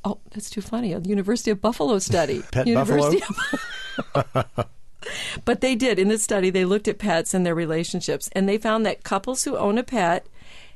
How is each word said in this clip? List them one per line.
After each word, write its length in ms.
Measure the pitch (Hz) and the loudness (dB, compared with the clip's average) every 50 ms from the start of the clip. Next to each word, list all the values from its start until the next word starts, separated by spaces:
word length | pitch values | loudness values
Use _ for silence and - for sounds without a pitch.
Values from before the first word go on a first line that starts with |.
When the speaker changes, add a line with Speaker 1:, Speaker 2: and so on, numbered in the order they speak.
| - | -4
Speaker 1:
Oh, 140 | 196 208 - - - - | -6 -6 -6 -8 -14 -12
that's 180 | 214 - - | -12 -12 -8
too 100 | - 214 | -8 -8
funny. 320 | 196 - - 233 247 202 - | -6 -4 -4 -4 -2 -2 -2
A 60 | - | -2
University 500 | 170 185 208 202 190 196 233 240 - 226 | -2 0 0 0 2 0 0 0 2 0
of 120 | 208 196 - | 0 2 0
Buffalo 360 | 214 240 - 302 277 226 190 | 0 0 0 2 2 2 2
study. 420 | - - - 175 160 139 135 - - | 2 2 2 2 2 2 0 -2 -4
Speaker 2:
<laughs> 60 | - - | -2 0
Pet 140 | 123 131 | 0 2
Speaker 1:
University 560 | 233 233 131 139 - - - 147 147 165 - - - - - - - - - - - - - - - - - - - - | 4 4 4 4 4 4 4 4 4 4 2 2 0 -2 -4 -2 -2 -2 -4 -4 -8 -10 -10 -10 -8 -8 -8 -6 -2 0
Speaker 2:
buffalo? 320 | 127 123 - - 135 117 - - | 0 0 0 0 -2 -2 -2 -2
Speaker 1:
of 100 | - 117 - | -6 -6 -6
<laughs> 60 | - - - - - - - - - - - - - - - | -8 -14 -16 -16 -16 -14 -12 -10 -8 -8 -8 -8 -8 -4 0
But 160 | - 240 - - | 0 0 2 2
they 120 | 262 262 | 2 2
did. 220 | 214 254 254 208 180 | 4 2 4 4 4
In 100 | 190 202 | 4 4
this 140 | 220 220 - | 4 2 2
study, 280 | - 226 202 185 190 | 0 2 2 2 4
they 160 | 180 190 185 | 4 4 4
looked 200 | 180 196 214 214 | 4 2 2 2
at 120 | 226 202 - | 0 -2 0
pets 340 | - 208 165 165 156 - - | 0 2 2 2 2 2 2
and 140 | 185 180 | 2 2
their 80 | 175 170 | 2 2
relationships, 720 | 165 170 156 160 160 170 - - - - - 147 - - - - | 0 0 0 0 -2 -2 -2 -4 -4 -2 -2 -2 -2 -4 -4 0
and 140 | 196 196 | 0 2
they 120 | 196 202 220 | 2 2 2
found 260 | - 226 214 226 220 | 2 2 2 2 2
that 180 | 196 - - - | 0 -2 -4 -4
couples 420 | - - 294 - 254 262 254 - | -2 -2 -2 -2 -2 -4 -2 -2
who 120 | 294 269 | -2 -2
own 220 | - 185 202 202 240 | 0 0 2 2 0
a 40 | 247 | 0
pet 440 | - 262 233 180 170 170 - - - - - - - - - - - - | 0 0 2 2 2 2 0 -2 -6 -14 -18 -18 -18 -18 -18 -18 -18 -14